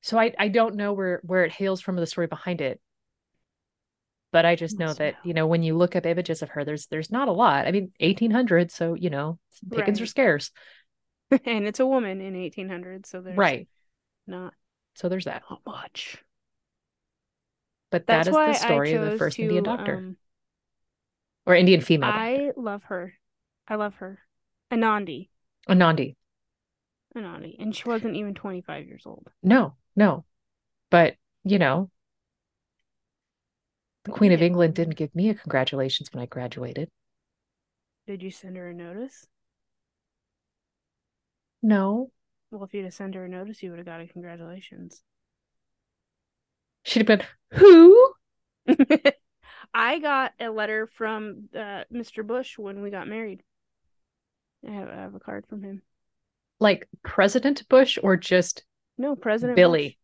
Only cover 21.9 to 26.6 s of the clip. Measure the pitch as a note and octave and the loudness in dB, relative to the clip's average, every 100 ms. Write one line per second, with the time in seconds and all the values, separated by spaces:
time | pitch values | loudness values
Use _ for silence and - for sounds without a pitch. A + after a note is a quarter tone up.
21.9 | D#3+ G3 G#3+ A3+ C4+ C#4+ - A3+ G3+ _ | 2 2 -2 -2 -2 -4 -6 -8 -10 _
22.9 | F#3 F3 _ _ _ _ _ - G#3+ G#3 | -12 -12 _ _ _ _ _ -8 -6 -6
23.9 | G3+ F#3+ G3 _ _ _ _ _ A#3 A3 | -8 -18 -18 _ _ _ _ _ -2 0
24.9 | G#3+ F#3+ C3+ F#3+ _ _ _ - F#3 F3 | 0 -4 -12 -16 _ _ _ 2 4 6
25.9 | D#3 C3 - _ _ _ _ | 4 -2 -10 _ _ _ _